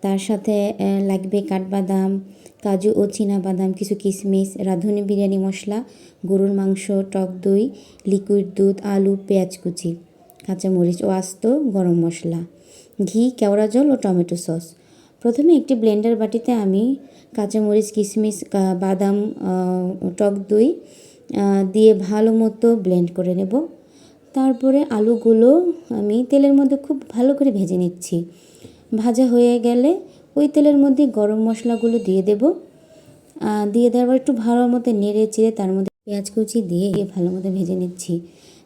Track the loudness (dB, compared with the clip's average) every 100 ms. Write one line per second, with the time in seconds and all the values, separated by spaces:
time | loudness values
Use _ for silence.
0 | -4 -2 -2 -4 -2 0 -2 -2 -2 0
1 | 0 -2 -2 -4 -2 -4 -4 -4 -2 0
2 | 0 -2 -8 -18 -20 _ -4 0 0 0
3 | 0 -2 -2 -2 -2 -2 -2 -2 -4 -4
4 | -4 -4 -2 0 -2 -4 -4 -2 -2 -2
5 | -2 0 0 0 -2 -4 -8 -8 -10 -16
6 | -20 _ -2 0 2 0 0 -2 -2 -4
7 | -2 -4 -4 -4 0 0 0 -6 -20 -10
8 | -4 -2 0 0 0 0 0 0 -2 0
9 | 0 -2 0 0 0 -6 -10 -8 -8 -8
10 | -12 _ _ _ -8 -6 0 2 2 0
11 | -2 -2 -4 -4 0 0 0 0 2 2
12 | 0 -2 -6 -6 -10 -16 _ -20 -14 -6
13 | -2 0 -2 0 0 2 2 2 2 2
14 | 0 0 0 -4 -6 -8 -10 -20 _ _
15 | _ _ -2 2 4 4 2 0 2 2
16 | 0 0 -2 -2 -2 0 0 0 0 -2
17 | -8 -20 _ -6 -4 -2 2 0 0 -2
18 | -2 -2 -4 -4 -4 -2 0 0 -2 0
19 | 0 0 -4 -6 -6 -2 -2 -2 -4 -6
20 | -6 -2 -2 -2 -2 2 2 0 -10 -20
21 | -20 -20 -8 -2 0 0 0 4 6 6
22 | 0 0 2 2 0 0 2 2 2 0
23 | 0 -2 -4 -2 -2 -4 -4 -10 _ _
24 | -20 _ _ -2 0 0 2 2 0 0
25 | 2 2 4 6 6 6 2 -4 -6 -4
26 | -2 -2 2 4 6 4 4 0 -2 -8
27 | -6 0 0 2 0 0 0 0 -2 -4
28 | -6 -4 -4 -12 _ -20 -20 -20 _ -2
29 | 0 2 4 4 4 4 2 2 2 0
30 | -4 -20 _ 0 2 4 4 6 4 4
31 | 2 2 0 2 0 -2 -2 0 0 0
32 | 0 0 0 2 2 0 -6 _ -20 -20
33 | -20 -20 _ -8 -4 -2 0 2 2 2
34 | 2 2 0 -2 0 2 2 0 0 0
35 | 0 0 0 2 0 0 -2 -2 -4 -8
36 | -10 -8 -6 -4 -2 -2 -2 -2 -2 -2
37 | -4 -4 -4 -4 -4 -4 -4 -4 -6 -8
38 | -6 -6 -8 -20 -20 -20